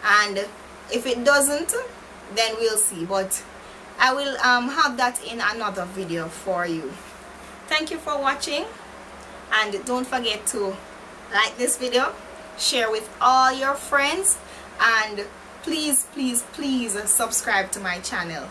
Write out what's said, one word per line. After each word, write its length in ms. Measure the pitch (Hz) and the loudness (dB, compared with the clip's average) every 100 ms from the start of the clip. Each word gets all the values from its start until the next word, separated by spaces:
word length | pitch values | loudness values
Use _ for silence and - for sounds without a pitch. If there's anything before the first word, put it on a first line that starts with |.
And 420 | 208 208 208 196 202 - - - - | 6 6 4 0 -4 -8 -16 -16 -4
if 140 | 233 262 | -2 0
it 180 | 240 | 4
doesn't, 500 | 247 285 277 294 330 466 508 - - - - | 6 8 6 2 0 -2 -2 -12 -18 -18 -6
then 200 | 202 226 220 | 0 2 4
we'll 180 | 226 214 | 2 4
see. 280 | - 175 | 2 0
But 380 | 170 196 190 - - - - - - - | -2 0 0 -4 -6 -18 -18 -16 -16 2
I 140 | 254 | 4
will, 220 | 269 277 262 | 4 -2 2
um, 240 | 254 247 247 | 4 4 2
have 280 | 285 294 247 | 2 2 4
that 260 | 247 247 | 0 0
in 160 | - 233 | -8 -2
another 460 | 208 226 208 185 180 | -2 0 -4 -4 -6
video 420 | 190 180 170 165 | -6 -4 -4 -4
for 380 | - 196 180 175 | -6 -2 -2 0
you. 260 | 165 139 - - - - - - - - | -2 -6 -10 -16 -16 -18 -16 -16 -16 -2
Thank 240 | 311 320 | -2 0
you 60 | 330 | -6
for 220 | - 285 | -4 0
watching, 440 | 269 277 - 294 427 - - - - - - - - | 2 0 -2 -4 -4 -10 -16 -16 -16 -16 -16 -16 0
and 320 | 220 214 196 | 0 2 -2
don't 200 | 254 247 | -2 -2
forget 400 | 254 254 233 208 - | 0 -2 -2 -2 -2
to 300 | 233 196 190 - - - - - | -2 -2 -4 -12 -16 -18 -18 0
like 240 | 196 220 - | 2 2 2
this 220 | 247 - | -2 0
video, 340 | 254 247 277 - - - - - | 2 2 2 -2 -14 -16 -16 -2
share 320 | - 262 226 | 0 2 2
with 180 | 220 220 - | 0 -4 2
all 320 | 240 262 262 | 6 8 6
your 220 | 262 269 | 4 0
friends, 640 | 277 - 285 277 349 392 - - - - - | 0 2 2 4 2 2 0 -4 -16 -16 2
and 440 | 226 226 214 208 202 - - - | 4 4 2 -4 -8 -12 -18 -10
please, 440 | - 320 302 277 - | -4 -2 2 2 2
please, 300 | - 254 240 - | -2 0 0 -4
please 460 | - 285 254 233 202 208 | -6 0 0 0 -2 2
subscribe 640 | - 233 - - 196 196 | 2 4 0 2 0 0
to 80 | 202 | -4
my 220 | 190 175 | -4 -4
channel. 480 | - 208 170 156 147 | -4 -4 -4 -6 -10